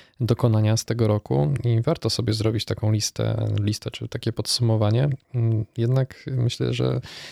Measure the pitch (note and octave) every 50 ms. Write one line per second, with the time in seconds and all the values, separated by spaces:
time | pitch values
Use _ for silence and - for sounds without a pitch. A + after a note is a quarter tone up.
0 | - _ _ - A#2+ A2 A#2+ - - A#2 A2 G#2+ A2 G#2+ A2 A2 - - A#2 A#2+
1 | A2+ G#2+ G#2 G#2 - - C3 C#3 D3 D3+ C#3 C3 - A#2+ A#2 A2+ A#2 D3+ E3 -
2 | - A2+ - - A#2 A#2 G#2 G#2+ A2 A2 A2+ G#2+ - - - - G#2+ G#2+ G#2+ G#2+
3 | - - - - - A2 A2 A2 G#2+ G#2+ G#2 G#2 G2+ G#2 G#2+ - - - - -
4 | A#2 - - A2+ - A2 - - G#2+ - - - A#2+ A2+ A2 G#2+ G#2+ G#2 A2 B2
5 | C#3+ C#3+ C3+ - _ _ - A#2+ A2+ A2+ A2+ G#2+ G#2 - _ A#2+ A#2 A#2+ C3 C3+
6 | C3 - - - - - C3 B2 A#2+ B2 - - B2+ A#2+ B2 A#2+ B2+ B2+ B2+ B2+
7 | - - - - - -